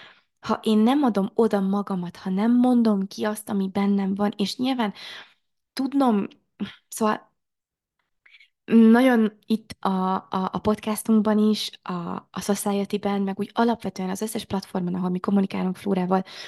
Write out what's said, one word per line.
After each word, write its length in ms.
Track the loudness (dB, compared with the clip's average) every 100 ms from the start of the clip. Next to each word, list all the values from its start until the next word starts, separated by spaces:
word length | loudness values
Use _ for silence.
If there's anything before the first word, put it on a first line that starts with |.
| -20 -20 _ _
Ha 200 | -6 -4
én 160 | 2 4
nem 240 | 4 4
adom 280 | 2 0 0
oda 260 | 2 2 2
magamat, 560 | 0 -2 -2 -6 -6 -8
ha 140 | -4
nem 280 | 0 2 4
mondom 480 | 4 4 4 2 -2
ki 180 | -4
azt, 240 | -6 -6 -4
ami 200 | -4 -2
bennem 460 | 0 0 0 0
van, 180 | -2 -2 -2
és 200 | -4 -2
nyilván 360 | -2 -2 -4 -6 -14 -18 -20 _ _ _ _
tudnom, 540 | -6 -2 2 2 2 -2 -8 _ -12 -12 -12 _
szóval 460 | -4 -2 -2 -8 _ _ _ _ _ _ _ _ _ _ -20 _ _
nagyon 680 | 2 6 8 8 6 4 2 -2 -4
itt 300 | -4 -6 -8
a, 340 | -4 -2 -2
a, 120 | -4 -4
a 280 | -6 -4 -4
podcastunkban 800 | -2 -2 -4 -4 0 2 2 2
is, 320 | 2 0 -4 -10
a, 100 | -10 -8 -8 -10 -12
a 100 | -8
Society-ben, 800 | -4 -4 -2 -4 -2 -4 -2 -2
meg 160 | -2 -4
úgy 120 | -6
alapvetően 560 | 0 0 0 -6 -8 -6
az 100 | -6
összes 240 | -6 -8
platformon, 500 | -6 -6 -6 -6 -4
ahol 160 | -4 -4
mi 80 | -4
kommunikálunk 560 | 0 0 0 -2 -4 -4
Flórával, 460 | -4 -2 0 0 -2 -12